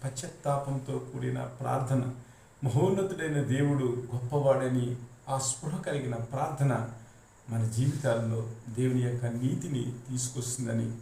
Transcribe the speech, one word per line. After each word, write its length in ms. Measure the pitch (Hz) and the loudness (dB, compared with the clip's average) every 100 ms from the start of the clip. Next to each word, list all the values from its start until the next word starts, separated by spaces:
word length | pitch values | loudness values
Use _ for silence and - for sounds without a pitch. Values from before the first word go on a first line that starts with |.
పశ్చాత్తాపంతో 920 | 135 - 175 - 143 143 139 135 127 131 | -6 -6 -10 -6 0 0 0 -4 -2 -6
కూడిన 460 | 127 127 123 127 | -4 -6 -4 -2
ప్రార్థన, 680 | 123 - 123 127 127 131 123 - - - - - | -4 -6 -2 0 2 2 2 -4 -14 -20 -20 -4
మహోన్నతుడైన 800 | 135 120 185 196 190 - 160 147 | 2 4 6 4 2 0 0 0
దేవుడు 640 | 120 131 143 135 127 120 - | 2 4 4 4 2 0 -2
గొప్పవాడని 800 | 123 - 147 135 131 131 123 120 120 - - - | -4 0 2 6 6 4 2 0 -2 -8 -18 -4
ఆ 80 | 131 | -2
స్పృహ 400 | - - 151 180 | -2 -4 -4 -4
కలిగిన 380 | - 143 127 117 | -2 -2 -2 -4
ప్రార్థన 760 | 113 135 156 143 139 117 113 - - - - - - | -4 -2 -2 2 2 4 0 -8 -16 -20 -20 -20 -4
మన 180 | 113 110 | 0 0
జీవితాల్లో 840 | 113 139 - 135 117 113 113 113 - - | 2 2 2 0 2 0 -2 -4 -8 -10
దేవుని 320 | 113 127 127 | 0 2 2
యొక్క 240 | 123 120 120 | 2 0 -2
నీతిని 580 | 117 127 - - 135 123 - - | 0 0 0 -2 -2 -2 -6 -6
తీసుకొస్తుందని 840 | 123 - - 117 - 120 113 117 113 | -4 -4 -4 -6 -4 -2 0 -2 -4